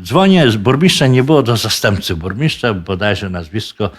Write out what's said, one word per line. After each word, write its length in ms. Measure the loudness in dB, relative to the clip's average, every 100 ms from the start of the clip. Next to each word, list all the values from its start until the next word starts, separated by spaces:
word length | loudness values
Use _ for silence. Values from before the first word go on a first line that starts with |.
Dzwonię, 500 | -2 2 4 4 4
z 40 | 2
burmistrza 520 | 2 2 2 2 2
nie 160 | 2
było, 200 | 4 2
do 140 | 2 0
zastępcy 580 | -2 -2 0 -2 -4 -6
burmistrza, 580 | -6 -4 -4 -2 -4
bodajże 560 | -4 -6 -4 -2 -2 -6
nazwisko 600 | -8 -8 -10 -10 -8 -8